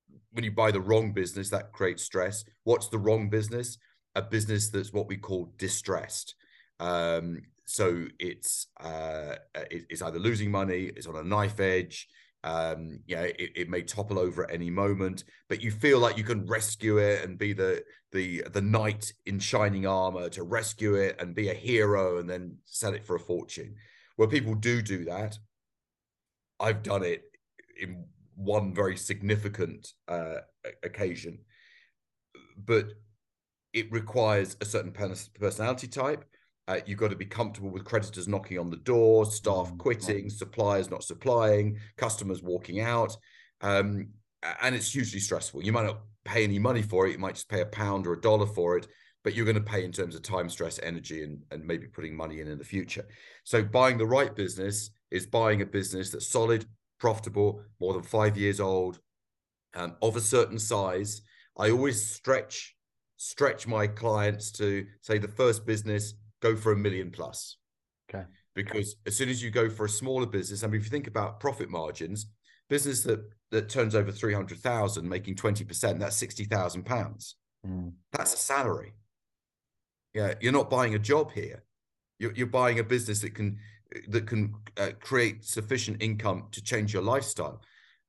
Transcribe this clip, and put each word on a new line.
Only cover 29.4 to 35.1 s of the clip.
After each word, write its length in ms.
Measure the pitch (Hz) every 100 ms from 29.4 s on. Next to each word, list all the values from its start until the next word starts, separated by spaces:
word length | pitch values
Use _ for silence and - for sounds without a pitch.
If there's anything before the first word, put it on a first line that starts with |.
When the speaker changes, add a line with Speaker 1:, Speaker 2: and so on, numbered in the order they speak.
| 101 101 82 - - - -
Speaker 1:
uh, 280 | 87 80 80 - _ -
o-, 40 | -
occasion, 560 | 87 - 92 85 85 - - _ _ _ _ _ _ _ _ - - -
but 360 | 107 110 107 - - _ _ _ _ _ _
it 180 | 113 110
requires 640 | 113 107 127 110 104 95 -
a 40 |
certain 280 | 104 104 90
pers-, 380 | 90 98